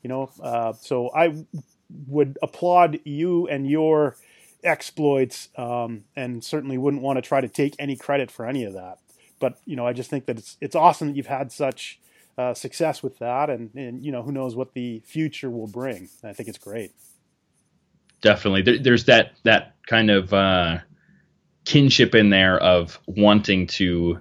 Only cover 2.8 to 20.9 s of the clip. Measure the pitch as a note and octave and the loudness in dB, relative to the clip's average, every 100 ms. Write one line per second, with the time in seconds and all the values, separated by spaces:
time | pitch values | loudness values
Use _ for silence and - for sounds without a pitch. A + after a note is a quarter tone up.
2.8 | E3+ D3+ D3+ C#3+ F3 F3 F3 C#3+ C#3 D3+ | 4 0 -8 -4 0 0 -2 -4 0 2
3.8 | D#3 D3+ D3 - _ _ _ _ E3+ D3+ | 4 4 2 -2 _ _ _ _ -2 -2
4.8 | - - D3+ C#3 B2+ - - - A#2+ A#2+ | -4 -2 0 2 -2 -4 -16 -12 -6 -6
5.8 | A#2 A2 _ - B2 A#2+ - D3+ C3+ C3 | -6 -10 _ -10 -10 -10 -8 -8 -6 -2
6.8 | C#3 C#3 C3+ C3 - C#3 B2 - C#3+ - | -2 -2 -2 -4 0 -2 -2 -4 -4 -4
7.8 | C#3+ B2+ - C#3+ B2 - A#2 C#3 G#2+ F#2+ | -10 -8 -2 -2 -2 -8 -8 -6 -8 -12
8.8 | F#2 F#2 _ _ _ _ C3 - - C3+ | -16 -20 _ _ _ _ -6 -6 -12 -6
9.8 | A#2+ A#2+ B2 C#3+ - A2 - - D3 E3 | -6 -6 -8 -8 -6 -10 -12 -14 -6 4
10.8 | E3+ D3+ D3+ C#3 - C3+ C3 - C#3 C3 | 4 4 -6 -6 -8 -8 -8 -6 -6 -6
11.8 | - - _ _ _ - B2+ A#2+ C3 - | -16 -18 _ _ _ -6 -6 -6 -12 -4
12.8 | D#3+ - C3 _ A#2+ B2+ D3 A#2+ A2+ A#2+ | -4 -4 -10 _ -4 -2 -2 -4 -10 -14
13.8 | B2+ B2+ C#3+ B2+ A#2+ C3+ C3 A#2 C3 B2+ | -12 -10 -8 -8 -8 -6 -6 -8 -10 -8
14.8 | B2 A2+ _ D#3+ D#3 - C3+ A#2+ A2 A2 | -10 -10 _ -6 -6 -6 -10 -10 -10 -10
15.8 | C3 G2+ F2+ _ A2 G2 A2+ G#2 - A2 | -10 -10 -16 _ -18 -14 -14 -16 -14 -12
16.8 | F#2+ _ _ _ _ _ _ _ _ _ | -12 _ _ _ _ _ _ _ _ _
17.8 | _ _ _ _ G#2+ G2+ G#2 G2 F#2+ B2+ | _ _ _ _ 2 4 2 2 2 2
18.8 | C3+ A#2+ A#2+ A#2 G#2+ _ A#2 G#2 - _ | 4 4 6 6 4 _ 2 2 2 _
19.8 | - A2+ A2 G2 F#2+ G2 F#2+ F#2 E2+ E2 | 0 2 4 2 2 2 4 2 0 -4
20.8 | - | -8